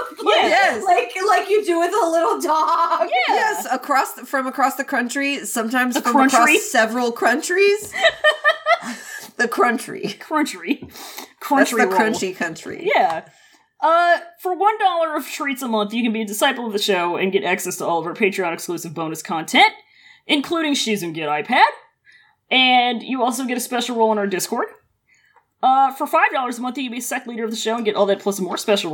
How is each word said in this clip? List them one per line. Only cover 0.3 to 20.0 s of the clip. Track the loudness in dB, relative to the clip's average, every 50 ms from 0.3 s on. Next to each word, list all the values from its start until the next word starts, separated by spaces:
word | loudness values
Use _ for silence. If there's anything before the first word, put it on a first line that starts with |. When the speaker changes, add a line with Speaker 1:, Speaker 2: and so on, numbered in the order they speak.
| 4 4
Speaker 2:
Yeah. | 4 4
Speaker 3:
Yes. | 4 4 4 2 2 0 2
Speaker 1:
like, | 2 2 2 2 0 -4 -2 2 2
like | 2 2 2 2
you | 0 2 2
do | 2 0 2
with | 2 2 2
a | 2 2 2
little | 2 2 2 2 0 0
dog. | 0 0 0 2 2 2 2 2 2 2 0 0 0 0
Speaker 2:
Yeah. | 0 0 2 2 2
Speaker 3:
Yes, | 2 0 0 -2 -4 -4 -4
across | -4 -4 -2 0 0 0 0 -2 -6
the, | -12 -8
from | -6 -4 -4 -4 -4
across | -2 0 0 0 0
the | -2 -6
country, | -4 -4 -4 -2 -2 -4 -2 -2 -2 -4 -4 -6
sometimes | -6 -6 -4 -4 -2 0 0 0 0 0
Speaker 2:
The | 0
Speaker 3:
from | 0 2 4
across | 4 6 6
Speaker 2:
country? | 6 6 6 6 4 4
Speaker 3:
several | 2 2 2 2 2 2 0 -2 -2 -2
countries. | -2 0 0 0 0 0 -2 0 2 4 4 4 4 2 -2 -6 -2 0
Speaker 2:
<laughs> | 0 0 2 2 2 0 2 2 2 0 0 2 2 0 0 0 -2 -6 -12 -12 -12 -14 -16 -16 -16 -10 -4
Speaker 3:
The | -4 -4
country. | 0 2 2 2 2 2 0 -4 -8 -10 -8 -8 -8 -8 -10
Speaker 2:
Crunchy. | -8 -4 -2 0 0 -2 -4 -4 -4 -4 -4 -4
Speaker 3:
That's | -6 -16 -18 -18 -18 -16 -16 -16 -18 -18 _ -10
Speaker 2:
Crunchy | -4 2 4 4 4 4 2 0
Speaker 3:
the | 0
Speaker 2:
roll. | 2 2
Speaker 3:
crunchy | 2 2 2 0 -2 -4 -4 -4
country. | -4 -6 -6 -8 -10 -12 -12 -10 -6 -2 0
Speaker 2:
Yeah. | 2 2 2 2 0 -4 -8 -12 _ _ _ _ _ _ _ _ _ -2
Uh, | 2 4 4 4 4 4 2 0 -2 -8 -14 -8
for | -6 -4 0
one | 2 2 2 2 2
dollar | 2 2 2 2 -2 -2 -2
of | -4 -6 -8
treats | -8 -6 -6 -6 -6 -6
a | -4 -2
month, | 0 0 -2 -2 -2
you | -2
can | 0 0
be | 0 -2
a | -4
disciple | -4 -2 0 0 0 0 -2 -4
of | -4
the | -4 -2
show | 0 0 0 2 0 0 0
and | 0 0 0
get | 0 0 0
access | 0 -2 -2 -4 -6 -6
to | -4 -2
all | -2 -2 -2
of | -2
our | -4 -2
Patreon | 0 0 0 0 0 -4 -4
exclusive | -4 -6 -6 -6 -6 -6 -8 -8 -8
bonus | -6 -6 -6 -6 -8
content, | -6 -6 -4 -4 -2 0 2 4 4 4 2 -2 _ _ _ _